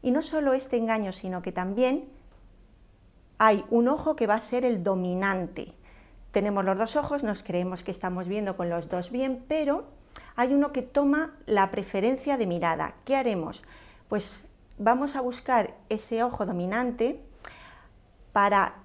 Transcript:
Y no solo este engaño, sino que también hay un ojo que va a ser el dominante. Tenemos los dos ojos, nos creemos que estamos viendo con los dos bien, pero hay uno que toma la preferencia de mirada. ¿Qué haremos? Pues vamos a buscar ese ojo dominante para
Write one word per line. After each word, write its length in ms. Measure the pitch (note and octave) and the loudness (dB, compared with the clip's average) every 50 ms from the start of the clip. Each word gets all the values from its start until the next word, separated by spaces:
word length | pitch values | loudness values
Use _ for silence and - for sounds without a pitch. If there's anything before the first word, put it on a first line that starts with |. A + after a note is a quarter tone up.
| - | 0
Y 100 | B3+ A#3+ | 2 2
no 100 | D4 D#4+ | 2 0
solo 300 | - - D#4 D4 C#4 C4 | 0 -2 0 2 2 2
este 240 | C4 C4 C4+ - | 2 0 -2 -2
engaño, 340 | A#3+ A3+ A3+ A3+ A3 G#3 F#3+ | 0 0 0 0 0 0 -4
sino 320 | F#3 - - F#3 F#3 F3+ F3 | -6 -6 -8 -6 -6 -6 -6
que 80 | F#3+ | -6
también 640 | F3+ - F3+ F#3 G3 G#3+ B3+ B3+ C4 D#4 - - - - - - - - - - - - - - - - - _ - _ - - _ - _ - _ - | -6 -4 -4 -4 0 2 2 4 2 0 -2 -6 -18 -20 -20 -20 -20 -20 -20 -20 -20 -20 -20 -20 -20 -20 -20 _ -20 _ -20 -20 _ -20 _ -20 _ 4
hay 260 | A3 A3 G#3+ G3+ - - | 6 6 6 4 2 2
un 180 | - A#3 A#3 B3 | 2 2 4 4
ojo 280 | C#4+ D#4 - D#4 D#4 | 2 0 0 -2 0
que 100 | D#4 B3 | 0 2
va 80 | G#3 G#3 | 2 2
a 60 | A3+ | 0
ser 240 | A3+ - - B3 B3+ | 0 -2 -4 0 0
el 200 | B3+ A#3 G3+ F3 | 0 0 0 0
dominante. 920 | G3+ G3 F#3+ F#3 F3+ F3+ F3+ G3 G3 G3 F#3 F3+ - - - - - - - - - - - - - - - - - | 0 0 0 0 -2 -2 0 0 0 0 0 -4 -6 -8 -12 -12 -12 -14 -20 -20 -20 -20 -20 -20 -20 -20 -20 -20 -2
Tenemos 340 | - G3+ G3 G#3 G3+ G3 G3 | -2 0 0 2 0 0 2
los 140 | F#3+ F#3+ F#3+ | 0 2 0
dos 180 | A3 A3 - | 0 -2 0
ojos, 280 | D4+ C#4+ - C#4+ C#4+ C#4 | -2 -2 0 -2 -2 -2
nos 180 | A3 G#3 G3+ - | -2 -4 -4 -6
creemos 400 | - - F3 F3+ F3+ F3+ F3+ - | -4 -2 -2 -2 -2 -4 -8 -8
que 80 | - | -10
estamos 380 | F#3 - - F#3 F3+ F3+ F#3 F3 | -10 -6 -6 -6 -4 -4 -4 -4
viendo 280 | G3 G#3+ G#3 G3 F#3 | -4 -4 -2 -4 -4
con 140 | F#3+ F3+ F3 | -4 -4 -2
los 180 | E3+ E3+ E3 E3+ | -2 -4 -4 -4
dos 220 | - F3 F3 F3+ | -4 -4 -4 -4
bien, 340 | - B3 C4 C4+ C4 B3 - - | -4 -4 -2 -2 -2 -6 -4 -4
pero 360 | D4+ D#4 D4+ C#4 C#4 E4 A#4 - - - - _ - - - - - | -2 0 0 0 0 -2 -4 -10 -18 -20 -20 _ -20 -20 -20 -16 -2
hay 180 | - B3 B3+ C#4 | 0 2 4 4
uno 180 | C#4+ C#4+ C#4+ D4 | 4 4 2 0
que 100 | C4 B3 | -4 -6
toma 520 | B3+ - C#4+ C#4+ C#4 C#4 D4 D#4+ D#4 - - - | 0 2 2 4 4 4 2 2 -2 -6 -14 -4
la 240 | - A3 G3+ G3 G3 | 0 4 4 4 2
preferencia 640 | G3 - F#3+ G3 - G3 F#3+ A3+ C4 C4 - D4 C#4+ | 0 -4 -6 -4 -2 0 2 2 0 0 0 0 0
de 100 | B3+ A3+ | 2 2
mirada. 480 | F#3 F3 F3 E3 E3+ E3 D#3 D#3 - - - - | 0 0 0 0 0 0 0 -2 -6 -8 -12 -4
¿Qué 120 | - C4+ | -2 0
haremos? 480 | C4+ C4 - G#3 F3+ D#3+ - - - - - - - - - - - - _ | 0 2 0 0 -2 -4 -6 -8 -12 -16 -20 -20 -20 -20 -20 -20 -20 -10 _
Pues 380 | - G#3 - - - - - - - _ - _ - - | -4 -4 -4 -4 -12 -18 -20 -20 -20 _ -20 _ -12 -2
vamos 380 | G#3 A3 A#3+ B3+ C#4 C#4+ C#4+ | 2 2 2 2 2 -2 -2
a 40 | C#4 | -2
buscar 540 | B3+ B3 A#3+ - - - C4 A#3 G3+ - - - - - | -4 -4 -4 -6 -2 2 2 2 2 0 -4 -14 -6 -6
ese 340 | G#3+ G#3+ - - A#3 A3+ A#3 | -6 -6 -4 -4 0 0 0
ojo 240 | B3 B3 - G#3 | 0 0 -2 -4
dominante 760 | F#3+ G3 F3 F3 F3+ - F3 G3+ - A#3+ - A3+ B3 D4+ - - - - - - - - - - - - - - - - - - _ _ _ - - - | -2 -2 -2 -2 -2 -2 0 -2 -2 0 0 0 0 0 -4 -10 -20 -20 -20 -20 -20 -20 -18 -20 -20 -20 -20 -20 -20 -20 -20 -20 _ _ _ -20 -2 2
para 420 | G#3 G3+ G3+ G3+ G3 F#3+ - - - - | 4 4 6 6 4 4 2 -2 -10 -20